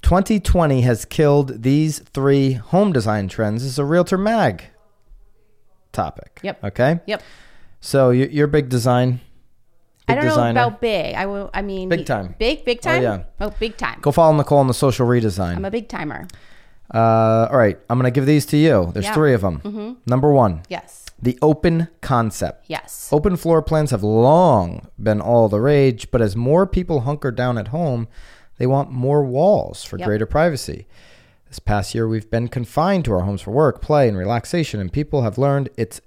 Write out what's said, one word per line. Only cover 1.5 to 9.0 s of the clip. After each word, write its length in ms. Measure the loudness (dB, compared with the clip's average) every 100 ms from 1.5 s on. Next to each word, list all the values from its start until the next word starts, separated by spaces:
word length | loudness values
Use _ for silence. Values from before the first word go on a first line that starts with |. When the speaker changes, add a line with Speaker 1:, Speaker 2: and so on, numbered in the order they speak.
| -2
Speaker 1:
these 360 | 0 2 0 -4
three 540 | -10 -2 2 4 2
home 380 | -2 -2 0 2
design 380 | 0 0 -2 -4
trends" 340 | -4 -4 -2
is 160 | -6 -4
a 60 | 0
Realtor 320 | 2 2 0
Mag 480 | 0 0 0 -2 -12 _ _ _ _ -20 _ _ _ _ _ _ _
topic. 480 | -6 -6 -8 -20 -14
Speaker 2:
Yep. 200 | -12 -8
Speaker 1:
Okay? 360 | -10 0 0 0 -4
Speaker 2:
Yep. 140 | -10 -10 -20 -20 -20 -20 -20
Speaker 1:
So 280 | -2 2 4
you, 180 | 4 0
you're 140 | 0 2
a 40 |
big 200 | 2 0
design, 520 | -2 2 2